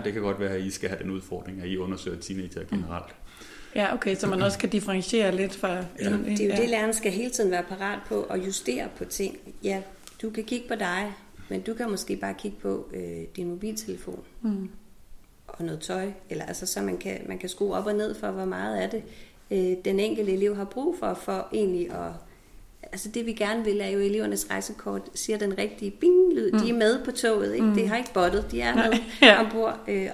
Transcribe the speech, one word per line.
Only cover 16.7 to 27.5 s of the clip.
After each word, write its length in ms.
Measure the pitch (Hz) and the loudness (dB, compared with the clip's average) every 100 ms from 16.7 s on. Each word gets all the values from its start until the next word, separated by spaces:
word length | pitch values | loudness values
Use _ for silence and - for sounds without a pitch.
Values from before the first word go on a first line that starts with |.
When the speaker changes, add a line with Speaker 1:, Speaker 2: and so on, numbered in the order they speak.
| - | -2
Speaker 3:
man 140 | 196 180 | -2 -2
kan, 240 | 190 190 - | -4 -6 -6
man 100 | 185 | -8
kan 100 | 185 | -8
skrue 260 | - 208 | -2 0
op 120 | 190 208 | 0 0
og 80 | |
ned 200 | 208 214 | 0 0
for, 160 | 214 208 | -4 -6
hvor 140 | 190 | -4
meget 320 | 190 185 202 214 | -4 -4 -4 -2
af 140 | 196 | -2
det, 120 | 220 - - - - - | -4 -8 -16 -18 -16 -2
øh, 260 | 196 180 180 | 2 2 2
den 160 | 190 190 | 2 2
enkelte 320 | 214 226 208 | 2 0 0
elev 240 | 190 208 202 | 2 2 2
har 80 | |
brug 320 | 196 - 294 - | -4 -2 -2 0
for, 160 | 208 185 | -2 -4
for 240 | - 190 - | -4 -4 -2
egentlig 380 | 220 202 180 175 | 0 2 2 -2
at... 220 | 180 170 165 - - - - - - - | -4 -8 -8 -16 -20 -20 -20 -20 -18 -14
Altså 160 | 190 208 | -10 -6
det 120 | 233 233 | -4 -2
vi 60 | |
gerne 320 | 220 208 226 | 0 0 0
vil, 160 | 214 208 | 0 0
er 80 | 196 | 2
jo, 100 | 196 | 2
at 80 | 202 | 2
elevernes 400 | 214 214 202 - | 2 0 -2 -2
rejsekort 520 | 196 196 208 - 196 - | -4 -4 -8 -6 -6 -6
siger 240 | - - 214 | -8 -2 0
den 200 | 202 190 | 0 0
rigtige 320 | 208 - 208 | -2 -2 -6
bing-lyd. 600 | - 349 359 370 294 214 | 4 8 10 8 6 4
Speaker 2:
Mm. 60 | 214 | 4
Speaker 3:
De 100 | 226 | 4
er 40 | |
med 300 | 233 214 262 | 6 6 4
på 60 | 262 | 0
toget, 440 | 254 233 214 202 | 2 4 4 2